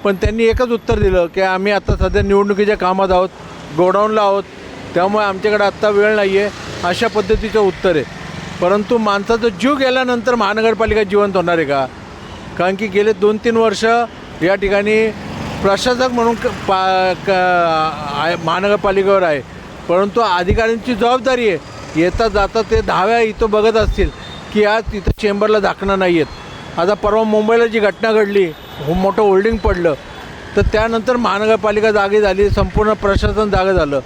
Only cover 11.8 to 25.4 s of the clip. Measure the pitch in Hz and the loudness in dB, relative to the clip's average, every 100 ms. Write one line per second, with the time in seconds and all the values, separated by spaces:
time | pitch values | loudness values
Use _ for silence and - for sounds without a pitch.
11.8 | 131 - - - - - - - 175 190 | -2 -6 -18 -18 -16 -16 -14 -2 -2 0
12.8 | 214 190 208 202 208 214 240 226 226 196 | -2 0 2 2 2 2 0 2 2 2
13.8 | 226 233 233 - - - 165 202 190 202 | 2 2 0 -8 -18 -4 0 0 2 0
14.8 | 208 214 220 214 - - - - 196 196 | 2 2 0 -4 -10 -10 -8 -2 0 0
15.8 | 254 247 254 240 233 226 - 196 - 190 | 0 0 0 2 0 0 -4 -6 -2 0
16.8 | 190 185 185 175 196 190 180 180 170 160 | 2 2 0 -2 0 0 2 2 2 2
17.8 | 156 147 151 143 156 170 160 175 196 202 | 0 -4 -8 -4 -2 -2 -2 -2 0 0
18.8 | 208 196 190 196 180 147 120 - - - | 0 0 2 2 2 -2 -4 -16 -18 -18
19.8 | - 175 202 196 220 180 180 220 226 226 | -2 0 0 0 0 0 0 0 0 -2
20.8 | 208 233 233 254 240 254 233 165 - - | -4 -2 2 2 0 0 0 -2 -6 -16
21.8 | - 156 170 175 226 202 196 226 202 220 | -8 0 0 2 0 0 0 -2 0 0
22.8 | 202 170 190 233 226 208 226 214 214 220 | 0 0 2 2 0 0 0 2 2 2
23.8 | 208 - 196 - - - - 208 208 214 | 0 0 -2 -4 -16 -16 -6 0 2 2
24.8 | 220 214 175 - 214 202 | -2 -6 -4 -2 -2 0